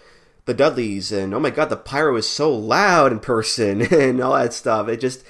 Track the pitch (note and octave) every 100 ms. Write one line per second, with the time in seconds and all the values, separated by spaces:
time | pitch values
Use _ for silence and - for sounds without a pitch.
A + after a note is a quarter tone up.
0 | _ _ _ _ - A#2 D3 B2+ A2 G2
1 | F2+ G2+ F#2+ A2 D3+ C3 D#3 G#2+ - C#3
2 | D#3 A#2 - - D3+ A#2+ A2 D3 G3+ F3
3 | C3+ A2 - A#2 A2 - G#2 G2 A#2+ E3+
4 | C3 B2+ B2+ C#3 A#2+ - B2 A2 G#2+ A2+
5 | B2+ B2+